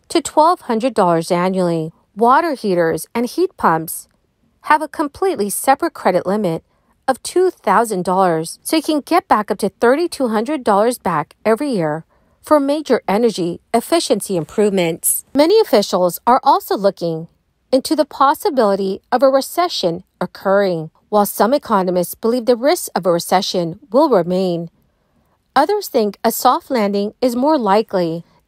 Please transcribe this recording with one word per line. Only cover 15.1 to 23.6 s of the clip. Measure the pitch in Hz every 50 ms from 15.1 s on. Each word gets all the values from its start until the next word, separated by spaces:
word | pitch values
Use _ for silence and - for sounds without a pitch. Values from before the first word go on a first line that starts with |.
| - - _ _ -
Many | 269 302 330 415 453
officials | 427 - 269 208 202 - 214 180 180 175 - - -
are | 233 247 -
also | - 277 320 392 - - 392
looking | 220 190 202 190 - 175 170 160 160 165 - _ _ _ _ _ _ _ -
into | 254 269 - - 320
the | 277 294
possibility | _ - - 269 277 311 - - 415 285 254 226 202 196 190 196 190 196 - _ -
of | 247 240
a | 277 269
recession | 269 269 262 - - 339 359 339 - - - 170 165 - - _ _ -
occurring. | 180 - _ - - 196 196 202 202 190 175 160 156 160 _ _ _ -
While | 208 208 202
some | - - - 202 220 277
economists | 294 - - 220 190 180 185 175 180 175 - -
believe | _ - 220 240 254 220
the | 247 247
risk | 220 247 294 359 - - - -
of | 202 170
a | 185
recession | 170 170 - - 190 185 180 - - 185